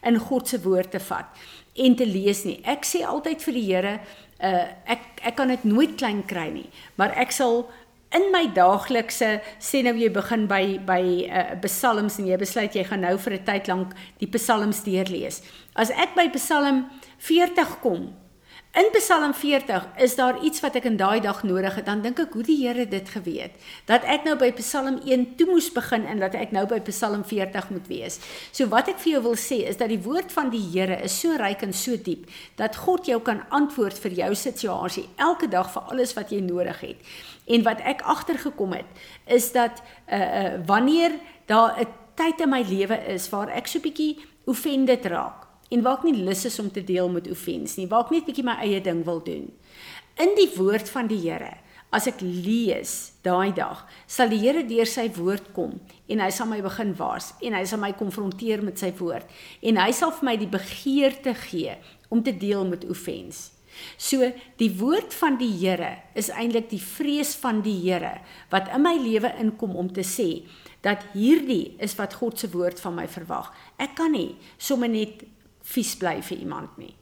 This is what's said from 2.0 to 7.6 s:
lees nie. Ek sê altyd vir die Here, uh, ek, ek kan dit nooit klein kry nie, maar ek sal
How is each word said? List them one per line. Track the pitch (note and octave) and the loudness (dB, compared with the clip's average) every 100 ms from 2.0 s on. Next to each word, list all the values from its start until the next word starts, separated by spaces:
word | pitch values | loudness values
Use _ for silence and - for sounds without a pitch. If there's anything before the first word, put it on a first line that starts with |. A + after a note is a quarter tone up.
| A#3+ | 4
lees | F#3+ G3 G3+ G3 | 2 2 0 -2
nie. | - | -6
Ek | - C#4+ - | -4 -2 -2
sê | F4+ - | -2 -2
altyd | D4 D#4+ D#4+ | -2 -2 -4
vir | D#4+ | -2
die | B3 G#3 | -2 2
Here, | F#3 G3 G#3 - - - _ | 2 0 -4 -10 -20 -20 _
uh, | F#3+ F3+ E3+ - - | 0 2 0 -6 -6
ek, | A#3 - - | -6 -6 -6
ek | - A#3+ | -6 0
kan | B3+ | 0
dit | B3+ | 2
nooit | A3+ G#3+ D#4+ - | 4 6 4 2
klein | B3+ G3+ F#3+ | -2 -2 -4
kry | F3+ D#3 | -6 -6
nie, | D#3 - - - - | -8 -12 -20 -18 0
maar | G3 - | 0 2
ek | B3 | 0
sal | - B3+ A#3 | 2 2 2